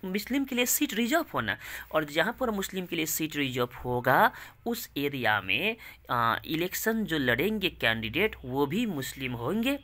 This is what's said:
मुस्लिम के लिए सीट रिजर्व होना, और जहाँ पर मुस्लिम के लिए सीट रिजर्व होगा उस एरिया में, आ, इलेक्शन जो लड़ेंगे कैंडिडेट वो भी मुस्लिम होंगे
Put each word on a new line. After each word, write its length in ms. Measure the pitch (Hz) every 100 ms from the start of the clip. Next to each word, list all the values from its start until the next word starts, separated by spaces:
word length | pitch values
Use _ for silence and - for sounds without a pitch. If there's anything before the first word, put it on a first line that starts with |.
मुस्लिम 400 | 190 190 - 277
के 100 | 269
लिए 120 | 240 247
सीट 280 | - 294
रिजर्व 320 | 202 233 320 311
होना, 220 | 139 110 98 - - -
और 120 | 156
जहाँ 320 | 151 147 175 233
पर 100 | 254
मुस्लिम 360 | 214 190 190 180
के 100 | 170
लिए 100 | 156
सीट 300 | - 160 147
रिजर्व 420 | 139 123 123 -
होगा 480 | 127 123 123 143 220 - - - -
उस 220 | 233 - -
एरिया 440 | 143 139 113 107
में, 360 | 95 101 196 220 - - -
आ, 260 | 123 117 110 -
इलेक्शन 580 | 160 175 - - 226
जो 140 | 196 160
लड़ेंगे 520 | 127 120 180 214 185
कैंडिडेट 680 | - 120 113 110 127 214 -
वो 220 | 131 131 143
भी 180 | 180 240
मुस्लिम 460 | 156 127 - 131
होंगे 440 | 120 117 202 233 277